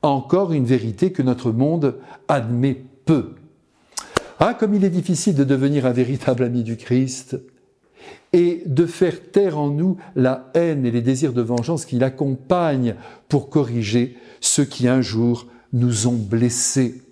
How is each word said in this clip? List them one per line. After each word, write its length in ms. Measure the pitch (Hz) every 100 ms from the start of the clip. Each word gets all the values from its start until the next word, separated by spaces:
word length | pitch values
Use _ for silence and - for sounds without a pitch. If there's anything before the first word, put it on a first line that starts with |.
Encore 500 | 151 139 131 180 196
une 120 | 156
vérité 480 | 120 127 113 104 185
que 100 | 180
notre 280 | 131 123 123
monde 460 | 113 143 170 143 - - - -
admet 560 | 143 113 120 135 127 - -
peu. 300 | - 156 - - - _ _ _ _ - - - - -
Ah, 160 | 196
comme 200 | 240 220
il 100 | 208
est 60 | 190
difficile 440 | 175 - 175 -
de 100 | 147
devenir 400 | 139 139 139 147
un 80 | 127
véritable 500 | 120 123 131 - 120
ami 200 | 123 120
du 140 | 113 113
Christ 640 | - 127 131 127 - 135 - _ _ _ _ _ - - _
et 300 | 180 175 170 190
de 200 | 131 165
faire 440 | - 180 - -
taire 280 | - 196 151
en 100 | 147
nous 280 | 147 185 185 -
la 360 | - 127 127 -
haine 320 | 165 170 151 123
et 40 |
les 120 | 120
désirs 300 | 120 131 147
de 100 | 120
vengeance 420 | 113 120 117 165
qui 140 | - 123
l'accompagnent 960 | 131 131 139 131 - 180 170 135 123 95 - - _
pour 220 | 143 135
corriger 640 | 156 127 117 104 120 123 - - -
ceux 240 | - -
qui 240 | 139 - 123
un 120 | 131
jour 460 | 113 110 117 120 - - _
nous 340 | 123 123 110 120
ont 100 | 120
blessés. 840 | 101 113 123 120 - 135 123 - -